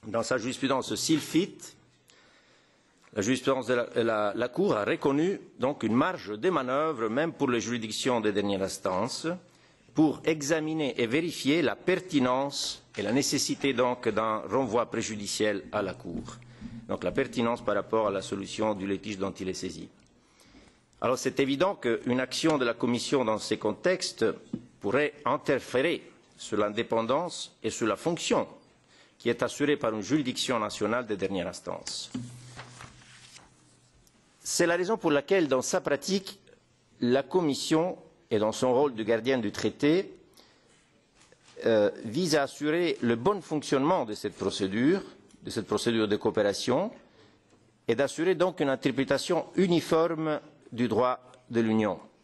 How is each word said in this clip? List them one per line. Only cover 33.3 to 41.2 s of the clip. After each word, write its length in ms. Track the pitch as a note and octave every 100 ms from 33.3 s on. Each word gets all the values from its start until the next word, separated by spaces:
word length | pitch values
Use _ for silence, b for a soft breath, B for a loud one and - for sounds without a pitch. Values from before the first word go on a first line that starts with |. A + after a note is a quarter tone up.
| - - _ _ _ _ _ _ _ _ _
C'est 280 | - - E3+
la 100 | F3
raison 200 | F3+ A3+
pour 140 | F3
laquelle, 380 | D3 C#3+ G3 D#3
dans 140 | C3
sa 180 | B2 F#3
pratique, 580 | D3+ C#3 - G3 F#3+ - _ - _ _ _ _
la 240 | A#2+ B2+
Commission, 760 | C3+ F#3 E3 C3 - D#3 E3 - - _ _
et 80 | A2
dans 140 | G#2+
son 220 | A2 C3
rôle 200 | B2 D3
de 80 | A2
gardien 340 | A2 A2+ A2+ C3+
du 140 | G#2
traité, 640 | - A2 - D3 E3+ G3 - - b b b b b b _ _ _